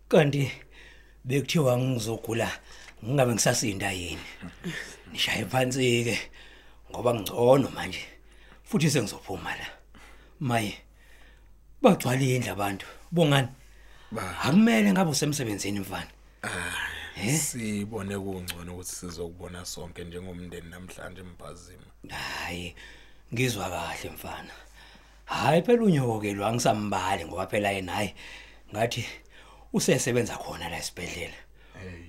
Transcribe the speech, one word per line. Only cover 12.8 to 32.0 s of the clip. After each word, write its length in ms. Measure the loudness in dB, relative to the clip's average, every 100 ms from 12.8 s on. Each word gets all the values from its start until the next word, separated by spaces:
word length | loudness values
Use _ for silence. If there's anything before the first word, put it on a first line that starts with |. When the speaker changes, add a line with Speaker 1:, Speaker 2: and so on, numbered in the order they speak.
| -8 -16 -4
Speaker 1:
Bongani? 360 | 4 6 6 2 -4 -20 -20 -20 -20 -12
Speaker 2:
Ba- 280 | -8 -8 -2
Speaker 1:
Akumele 480 | 4 6 8 8 6
ngabe 180 | 6 4
usemsebenzini, 680 | 2 0 0 -2 -2 -2 -4
mfana. 280 | -4 -8 -10 -14 -20 -12
Speaker 2:
Ah, 60 | -8 -6 -4 -4 -6 -8 -12 -6
Speaker 1:
Eh? 160 | 0 0
Speaker 2:
sibone 760 | 0 -2 -4 -2 -4 -6 -4 -4
kungcono 540 | -4 -6 -8 -10 -10
ukuthi 220 | -10 -10 -10
sizokubona 680 | -10 -8 -10 -10 -14 -12 -12
sonke 380 | -10 -12 -12
njengomndeni 680 | -12 -10 -10 -12 -12 -12 -14
namhlanje, 520 | -16 -16 -14 -14 -14
Mphazima. 600 | -16 -16 -16 -16 -18 -20 -20 -20 -14
Speaker 1:
Hayi, 680 | -10 -8 -8 -8 -8 -10 -12 -20 -20 -20 -20 -10
ngizwa 360 | -2 0 0 -4
kahle, 400 | -4 -6 -8 -10
mfana. 420 | -12 -12 -12 -14 -18 -20 -20 -20 -20 -20 -20 -8
Hayi, 360 | -2 4 4
phela 220 | 6 6
unyoko-ke 500 | 6 6 4 0 -2
lo 120 | 0 0
angisambali 800 | 2 2 2 2 0 0 -2 -4
ngoba 220 | -6 -2
phela 240 | 0 0
yena, 200 | 0 -2
hayi, 220 | -2 -4 -6 -16 -16 -18 -20 -10
ngathi 320 | -2 0 0 -6 -10 -18 -20 -20 -20 -4
usesebenza 640 | -2 4 4 4 2 0 -4
khona 320 | -8 -8 -8
la 80 | -6
esibhedlela. 560 | -8 -8 -10 -8 -10 -12 -20 -20 -20 -16
Speaker 2:
Hey. 100 | -14 -12